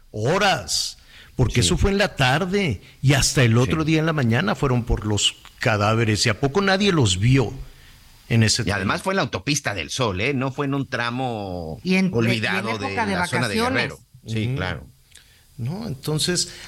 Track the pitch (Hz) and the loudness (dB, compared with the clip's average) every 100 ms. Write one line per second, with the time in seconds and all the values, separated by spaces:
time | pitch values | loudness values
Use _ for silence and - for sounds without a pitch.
0 | - 110 113 185 202 156 87 - - - | -14 -4 0 2 2 2 -2 -4 -4 -10
1 | - - - - 120 - 90 175 196 196 | -20 -20 -8 -2 0 2 2 2 2 2
2 | 196 - 127 143 185 202 185 98 - - | 0 2 2 2 0 0 0 -2 -8 -2
3 | 226 - 117 - 123 113 131 160 160 160 | 2 2 2 4 4 4 2 0 2 2
4 | 160 156 120 117 196 196 139 123 113 113 | 2 0 2 2 0 0 0 0 0 -2
5 | 104 104 - - - - 123 104 104 110 | 0 0 0 -4 -14 -4 0 2 4 2
6 | 110 107 123 104 139 190 196 190 202 170 | 2 2 0 0 0 2 2 2 4 4
7 | 110 90 113 135 104 - - - - - | 2 2 4 4 2 -4 -14 -18 -20 -20
8 | - - - 117 110 - 113 101 98 160 | -20 -14 0 4 4 2 0 -2 0 -2
9 | 190 190 135 98 147 147 127 101 71 - | 0 0 0 -2 -2 -2 -2 -6 -6 -2
10 | 120 92 120 139 135 131 139 139 131 120 | -2 0 -2 -2 -4 -4 -4 -2 -4 -4
11 | 120 123 131 113 98 90 80 80 180 190 | -4 -4 -4 -6 -6 -8 -8 -6 -2 0
12 | 190 117 117 117 113 101 113 113 98 98 | 2 2 2 0 0 -2 -4 -6 -6 -4
13 | - - - 170 113 208 240 262 117 - | -4 -2 -2 -2 -2 -2 -2 -2 -4 -8
14 | _ - - 110 107 127 92 78 - - | _ -18 -8 -4 -4 -4 -4 -6 -12 -20
15 | _ - _ _ _ - 120 185 233 131 | _ -20 _ _ _ -10 -8 -6 -8 -8
16 | - 151 160 175 - - | -4 -4 -2 -4 -4 -10